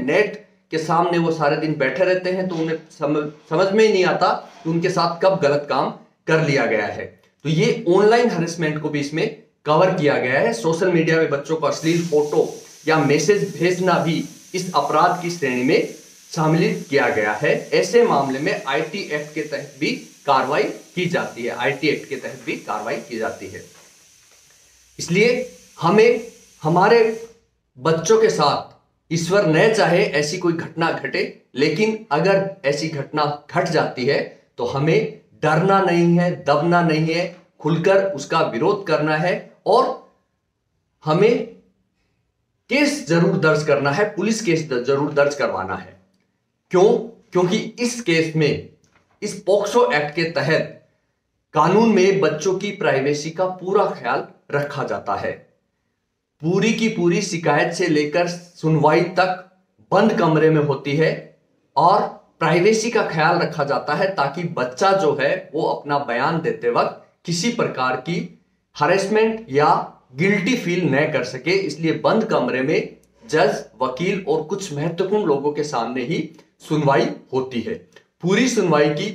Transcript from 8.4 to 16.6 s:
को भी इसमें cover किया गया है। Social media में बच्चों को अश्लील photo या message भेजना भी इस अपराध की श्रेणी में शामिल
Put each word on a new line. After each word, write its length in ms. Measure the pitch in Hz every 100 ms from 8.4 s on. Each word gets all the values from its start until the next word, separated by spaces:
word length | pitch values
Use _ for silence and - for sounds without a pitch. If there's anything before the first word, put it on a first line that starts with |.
| 165 - 156 151
को 80 | 151
भी 100 | 143
इसमें 440 | 143 156 220 - - _ 143
cover 280 | 156 185
किया 240 | 175 139 120
गया 220 | 127 139
है। 140 | 233
Social 380 | 233 165 165 185
media 260 | 165 160 160
में 120 | 151
बच्चों 260 | 139 - 160
को 120 | 135
अश्लील 380 | - 160 170 170
photo 400 | 147 147 160 - - - - 151
या 100 | 156
message 580 | 139 151 156 196 - -
भेजना 380 | 175 175 185 156
भी 240 | 151 160 - - - 185
इस 180 | - 147
अपराध 460 | - 151 175 170
की 80 | 170
श्रेणी 340 | 170 135 123
में 300 | 127 214 - - - - -
शामिल 520 | 165 156 165